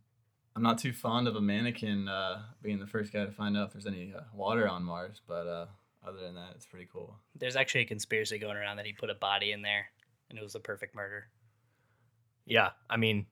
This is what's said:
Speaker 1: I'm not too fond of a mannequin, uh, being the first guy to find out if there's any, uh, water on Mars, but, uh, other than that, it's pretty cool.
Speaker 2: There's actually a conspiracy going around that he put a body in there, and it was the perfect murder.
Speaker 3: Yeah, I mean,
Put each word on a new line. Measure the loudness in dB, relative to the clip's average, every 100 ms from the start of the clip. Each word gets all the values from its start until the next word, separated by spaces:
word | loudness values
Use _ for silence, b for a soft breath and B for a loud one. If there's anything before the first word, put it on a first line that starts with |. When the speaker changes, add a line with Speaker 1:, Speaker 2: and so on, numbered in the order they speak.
| _ _ _ _ _ 2
Speaker 1:
I'm |
not | 4 4
too | 2
fond | -2 2 2 2
of | 4
a |
mannequin, | 4 4 2 0 0 0 0
uh, | -2 -2 -4 -10 -10
being | -4 -4
the | -2
first | -4 -2
guy | -2 -2
to |
find | -2 0 2
out | 0
if |
there's | -4 -6
any, | -6 -8 -12
uh, | -12
water | -4 2 4 4
on | 2
Mars, | -2 -4 -8 -10 -8
but, | -6 -4
uh, | -6 -8 -14 _ _ -14
other | -12
than | -10 -12
that, | -14
it's | -16 -18
pretty | -18 -14
cool. | -12 -14 -16 _ -4
Speaker 2:
There's | 0 2
actually | 4 4
a | 2
conspiracy | -2 0 2 2 -2
going | -4 -4
around | -4 -4
that | -6
he |
put | -6 -4
a | 0
body | 2 4 2
in | 0
there, | 2 0 0 _ _ _ -16
and | -12
it |
was | -10
the | -8
perfect | -6 -6 -8
murder. | -8 -8 -8 -12 _ _ _ _ _ _ _ _ _ _ _ 2
Speaker 3:
Yeah, | 6 6 2 -2
I | 2
mean, | 4 4 0